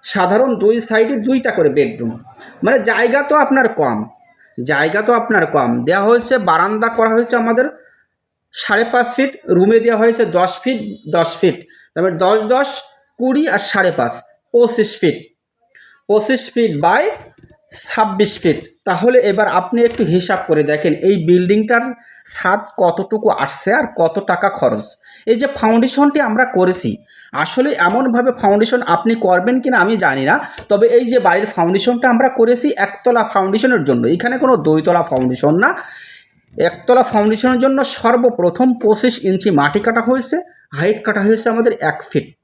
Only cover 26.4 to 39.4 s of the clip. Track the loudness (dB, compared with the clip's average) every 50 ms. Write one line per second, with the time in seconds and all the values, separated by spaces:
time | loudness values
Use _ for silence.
26.4 | 0 0 2 0 2 2 0 0 -2 -4 -4 -8 _ _ -20 -20 -20 -12 -6 -4
27.4 | -4 -2 0 0 0 0 0 0 0 2 2 0 0 0 0 0 0 0 -2 0
28.4 | 0 2 4 4 2 2 0 -2 0 0 -2 0 0 0 -2 0 2 2 2 2
29.4 | 2 0 0 0 0 0 0 2 2 2 0 0 0 0 0 0 0 0 0 0
30.4 | -2 -8 -14 -18 -4 _ 0 2 4 4 4 2 2 4 0 2 2 2 2 2
31.4 | 0 -4 -2 0 0 2 2 2 2 0 0 2 2 2 2 4 2 2 2 2
32.4 | 2 2 2 2 0 -2 -2 -2 -4 -4 -4 -4 -2 0 2 2 0 0 0 -2
33.4 | 0 0 0 0 2 2 2 2 0 0 0 0 2 0 0 0 -2 -4 -2 0
34.4 | 2 2 2 2 2 2 0 2 2 2 0 0 0 0 -2 -2 -2 -2 -2 0
35.4 | 0 0 2 2 2 0 0 -2 -10 -18 -18 -20 -20 -20 -20 -20 _ _ _ _
36.4 | _ _ _ -2 -2 -2 -2 -4 0 2 2 4 2 2 2 0 2 2 0 2
37.4 | 2 0 2 2 2 2 2 0 0 -2 -4 -2 0 0 2 4 2 2 0 2
38.4 | -2 -2 0 2 2 2 2 2 2 0 2 2 2 0 0 0 -2 -2 -2 0